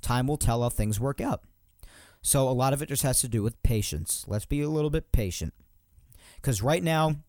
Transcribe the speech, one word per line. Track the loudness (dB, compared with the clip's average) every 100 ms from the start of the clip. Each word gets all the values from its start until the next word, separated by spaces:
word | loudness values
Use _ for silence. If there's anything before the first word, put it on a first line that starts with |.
time | 0 0 2
will | 2
tell | 2 2
how | 0
things | 0 -2 0
work | -4 -4
out. | -4 -4 -8 _ _ _ -20 -20 -20 _
So | -2 2 2
a |
lot | 2 2
of | 0
it | -2
just | -2
has | 0 0
to | 0
do | 0
with | -2 0
patience. | 0 2 0 -4 -4 -6 -4
Let's | -6 -2
be | -2
a | -2
little | 0 0
bit | -2 2
patient. | 2 2 -4 -8 -10 -20 _ _ -20 -20 -20 -20 -8
'Cause | -2 0
right | 2 2
now | 2 2 2 0